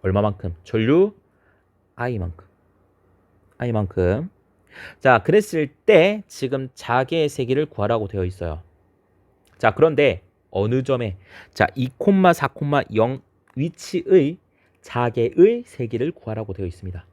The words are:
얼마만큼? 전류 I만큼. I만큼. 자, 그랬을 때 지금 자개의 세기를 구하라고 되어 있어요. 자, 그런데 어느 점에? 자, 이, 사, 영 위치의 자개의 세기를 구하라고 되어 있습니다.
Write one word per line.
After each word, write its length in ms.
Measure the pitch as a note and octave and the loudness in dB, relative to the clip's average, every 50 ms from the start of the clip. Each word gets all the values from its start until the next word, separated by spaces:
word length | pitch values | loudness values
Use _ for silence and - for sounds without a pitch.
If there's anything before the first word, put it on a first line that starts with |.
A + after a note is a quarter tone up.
얼마만큼? 540 | - F#2+ F#2+ G2+ G#2 G#2+ G2+ - - F#2 E2 - _ | -2 0 0 2 0 0 -2 -4 -10 -10 -10 -12 _
전류 500 | - - A2 A2 A#2 D3 E3+ F#3+ G#3 G3+ _ _ _ _ _ _ _ _ _ _ _ _ _ _ _ _ | -6 -4 -2 2 2 4 4 2 2 -2 _ _ _ _ _ _ _ _ _ _ _ _ _ _ _ _
I만큼. 500 | - A#2+ B2+ B2 G#2+ F2+ E2+ D#2+ - - _ _ _ _ _ _ _ _ _ _ _ _ _ _ _ _ _ _ _ _ _ _ | -8 -6 -4 -4 -4 -6 -8 -8 -14 -20 _ _ _ _ _ _ _ _ _ _ _ _ _ _ _ _ _ _ _ _ _ _
I만큼. 720 | _ B2 B2 A2+ G#2+ G#2 F2+ - - F2+ F2 F#2+ A#2 D#3+ F#3+ _ _ _ _ _ _ _ _ - - - - - _ | _ -6 -2 -2 -2 -2 -2 -2 0 0 2 0 -2 -4 -10 _ _ _ _ _ _ _ _ -20 -20 -20 -20 -20 _
자, 200 | - C3+ B2 A2 | 2 4 4 4
그랬을 480 | - - E3 G#3+ G#3 - - D#3+ D3+ C3+ _ _ _ | 4 2 2 2 2 0 -4 -4 -4 -4 _ _ _
때 380 | - G#3+ E3 D#3+ G3 G#3 G#3+ G3 | 6 6 6 6 4 2 -4 -10
지금 420 | _ - - - B2+ C3 C3+ C3+ B2+ _ | _ -12 -8 -6 -6 -6 -6 -8 -10 _
자개의 560 | - - - A#2+ B2+ C3 - E3 E3 D#3 D3 | -16 -4 -2 0 0 0 0 -2 -2 -2 -2
세기를 360 | - - C3 A#2 C3 C#3 D#3 | -2 -6 -4 -2 -2 -2 -2
구하라고 400 | D3 - - G#2 G#2 A#2 A2+ G#2+ | -4 -4 -4 -2 -2 -2 -2 -2
되어 180 | F#2+ - G2 F#2 | -4 -4 -4 -4
있어요. 360 | F#2 F#2 - F2 E2 D#2 E2 - _ _ _ _ _ _ _ _ _ _ _ _ _ _ _ _ _ _ | -4 -6 -8 -8 -8 -8 -10 -14 _ _ _ _ _ _ _ _ _ _ _ _ _ _ _ _ _ _
자, 140 | _ - A#2 | _ 0 0
그런데 500 | - - D3+ E3 D3+ C#3 C#3+ C3 F2+ - _ _ _ _ _ _ | 2 4 2 2 4 2 2 2 2 -2 _ _ _ _ _ _
어느 320 | - F#2+ G2+ A2 A#2+ C3 B2+ | -4 -4 -2 0 -2 -2 -2
점에? 340 | C3 C3+ A#2+ A#2+ G#2 F2+ F#2+ _ _ - - - _ _ | -2 -4 -2 -4 -6 -8 -10 _ _ -20 -20 -20 _ _
자, 140 | - G#2+ - - | 0 0 0 2
이, 140 | C3+ B2+ B2+ - _ - G#3 G3 F#3+ F#3 F3+ E3+ | -4 -6 -6 -4 _ 0 2 4 6 6 4 4
사, 160 | - - C#3 _ - D3 C#3+ C#3+ C#3+ - - G#2+ | 4 -2 -6 _ -6 -6 -2 -2 -2 -2 0 0
영 260 | G#2+ A2 A#2+ C3+ C3 _ _ _ _ _ _ _ | 0 0 0 0 -8 _ _ _ _ _ _ _
위치의 840 | B2+ C#3+ E3 D#3 _ - - - F#3 - - F#3+ F#3 C#3 C#3+ E3+ - _ _ _ _ _ _ _ _ | -6 -6 -6 -6 _ -16 -8 -8 -6 0 4 4 4 4 4 -2 -8 _ _ _ _ _ _ _ _
자개의 840 | _ - - A#2+ A#2+ A#2+ A#2 B2 A#2 B2 - - F3 G#3+ A#3+ A#3+ A#3+ | _ -8 -4 -2 -2 -2 0 0 -2 0 4 4 4 4 4 0 -6
세기를 460 | - - - B2 A2+ A#2 A2 B2 D#3+ | -12 -10 -8 -8 -6 -4 -4 -4 -4
구하라고 420 | E3+ - - A2+ A2 A2 A2 G#2 F#2+ | -6 -8 -10 -10 -8 -8 -8 -10 -8
되어 120 | - G2 | -8 -8
있습니다. 400 | F2+ - - - F#2 F2+ F2 - _ | -10 -10 -10 -14 -12 -12 -14 -16 _